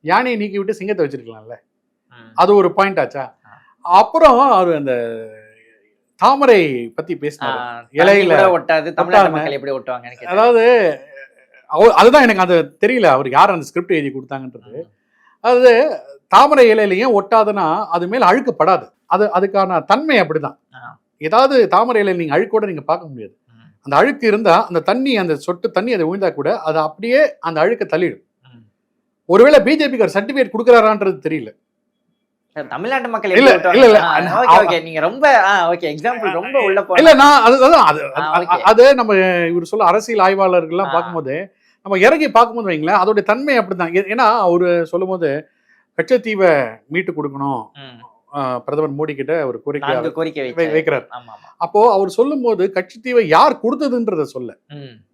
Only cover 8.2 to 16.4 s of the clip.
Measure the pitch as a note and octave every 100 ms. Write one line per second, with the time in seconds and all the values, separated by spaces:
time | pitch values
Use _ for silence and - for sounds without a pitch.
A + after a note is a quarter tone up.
8.2 | F#3 D#3 F#3+ E3+ - D#3+ D#3 - F3+ G#3
9.2 | F#3 D#3 D3+ C#3 C#3 C3+ B2+ B2 A#2+ B2
10.2 | E3+ F#3+ A#3 A#3+ A#3 B3 F3+ C#3 - -
11.2 | - _ _ _ _ D#3 A3+ D#3+ G#3 D4
12.2 | D4 G3 F#3 F3 C#3+ _ G#3 B3+ F3+ C3
13.2 | C3+ C3+ G3+ F3+ C#3 - F3 E3 C#3+ C3
14.2 | C3 C#3 C3 A#2+ G#2 B2 E3+ _ _ _
15.2 | _ _ A3+ B3 B3+ A#3 D4+ G3+ - -
16.2 | _ F#3+